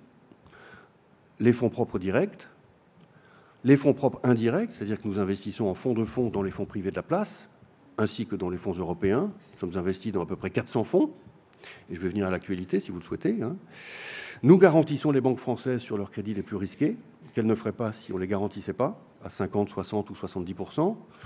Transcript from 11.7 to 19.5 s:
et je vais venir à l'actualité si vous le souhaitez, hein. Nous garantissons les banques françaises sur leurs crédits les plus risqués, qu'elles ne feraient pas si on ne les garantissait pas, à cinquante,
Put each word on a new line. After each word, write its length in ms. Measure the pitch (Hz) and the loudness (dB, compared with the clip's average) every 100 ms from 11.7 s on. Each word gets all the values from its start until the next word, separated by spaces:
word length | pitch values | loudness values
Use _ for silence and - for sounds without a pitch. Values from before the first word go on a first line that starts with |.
| - - | -20 -12
et 60 | 87 | -6
je 40 | |
vais 80 | 92 | -4
venir 180 | 101 95 | -2 0
à 40 | |
l'actualité 500 | 90 - 92 92 - | -2 -4 -6 -2 -2
si 100 | - | -2
vous 100 | 87 | -8
le 40 | |
souhaitez, 380 | - - 180 226 | -8 -4 -2 -2
hein. 160 | 117 185 - - - - - - - - | -4 -6 -12 -20 -18 -14 -14 -12 -14 4
Nous 140 | 135 185 | 8 10
garantissons 540 | 185 156 151 143 151 | 10 8 4 2 2
les 80 | 135 | 4
banques 200 | 131 120 | 4 2
françaises 420 | - 113 131 123 | -2 -4 -2 -4
sur 160 | - 104 | -4 -6
leurs 120 | 98 | -6
crédits 240 | - 104 | -6 -6
les 80 | 101 | -6
plus 140 | 92 101 | -6 -6
risqués, 400 | 98 - 151 240 - - - | -6 -2 -2 -2 -10 -20 -8
qu'elles 120 | - 110 | -2 2
ne 100 | 110 | 2
feraient 180 | 110 | -2
pas 180 | 101 113 | -4 -4
si 220 | 107 - | -6 -6
on 20 | 92 | -4
ne 60 | |
les 60 | 92 | -2
garantissait 440 | 101 101 101 98 | 0 -2 -4 -6
pas, 340 | 92 139 226 - - 98 | -2 -2 -2 -16 -18 -12
à 40 | |
cinquante, 400 | - 95 | -6 -2